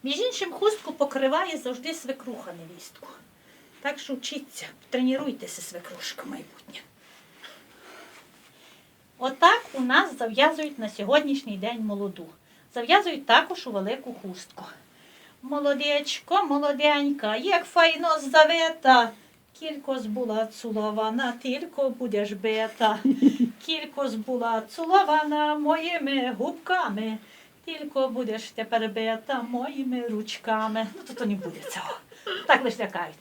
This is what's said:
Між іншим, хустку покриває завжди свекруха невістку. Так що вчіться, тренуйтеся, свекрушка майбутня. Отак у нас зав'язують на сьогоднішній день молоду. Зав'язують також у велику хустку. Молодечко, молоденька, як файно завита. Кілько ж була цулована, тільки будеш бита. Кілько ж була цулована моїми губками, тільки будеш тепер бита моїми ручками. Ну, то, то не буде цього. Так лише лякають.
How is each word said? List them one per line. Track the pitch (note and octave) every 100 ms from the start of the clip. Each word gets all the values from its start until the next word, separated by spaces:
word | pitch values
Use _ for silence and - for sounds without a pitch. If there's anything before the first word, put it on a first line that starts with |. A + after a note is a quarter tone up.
Між | C4 D4
іншим, | B4 - F#4
хустку | - G#4 G#4+ -
покриває | - C#4 C4+ C4 D#4 F#4 D#4
завжди | B3+ B3 D#4+
свекруха | D#4+ B3+ C4 - G#3+ F#3
невістку. | E3+ E3 F3 - - - - - _ _ - - -
Так | C#4 D4
що | -
вчіться, | B3+ - D4+ - - - - -
тренуйтеся, | B3 B3+ C4 D4 - G3 -
свекрушка | - F3 - F3+ - - C4+
майбутня. | - - - - - - _ - - - - - - - - - - - - - _ - _ - - _ _ _ _
Отак | B3+ C4 E4+ A#4 -
у | C4+
нас | B3 C#4+ F#4+ -
зав'язують | A#3 A3 D4+ D#4+ D4+ C#4
на | G#3+
сьогоднішній | - G3+ D4 D4 C#4 - G3
день | G#3 A#3+ G#3+
молоду. | G3+ G3+ F#3+ D#3+ - _ _ _
Зав'язують | B3 A#3 F#4+ F4+ D4 -
також | B3+ - F#4 C4
у |
велику | G3+ F#3+ C4+ B3+
хустку. | A#3+ G3 F3+ - - - - - _ - - - _
Молодечко, | B3+ C#4+ C#4+ C4+ D4 D4 D4 - - F#4
молоденька, | E4+ C#4+ D4 C#4 D4 C#4+ C#4+ C#4 G#3+ A3
як | F4+ F4 E4+
файно | - E4 D#4 E4+ D#4
завита. | C#4 D#4 D#4 E4 E4 D#4+ C4 B3+ A#3 - - _ _ -
Кілько | D#4 D4 C4+ C4
ж | G#3+
була | A3 A#3+ G#3+ A3
цулована, | - A#3 G#3+ G#3+ G#3+ A3 A#3 C4 A#3+
тільки | C4 C4+ E4 -
будеш | C4+ A#3 B3 G3+ G3+
бита. | G3+ A3 A3 A3 - A3 G#3+ C4+ - C4+ - A#3+ - -
Кілько | D#4+ D4 C#4+ C4+
ж | A3
була | G#3+ B3 A#3 A3+
цулована | A3+ - E4 F#4+ F#4+ D#4 D4+ D4+ D4+ D4+
моїми | D4 D#4+ E4 E4+ C4+ C#4 B3 G#3
губками, | C#4 - - F#4 D4 G3+ A3 A3 - - - _ -
тільки | D#4 D4 C#4 C4
будеш | A#3 A#3 A3+ -
тепер | - A3+ A#3 A3
бита | G#3 A3 A3+ A3+ C4
моїми | A#3 A#3+ C#4 C#4 B3+ B3 A#3+
ручками. | G#3+ G#3+ - - A3 A3 A3 A3 -
Ну, | -
то, |
то | B3+ A#3+
не | G3+
буде | E3+ -
цього. | C5 - - - - - - F#4 -
Так | C4+
лише | B3+ -
лякають. | G3+ E3 E3 -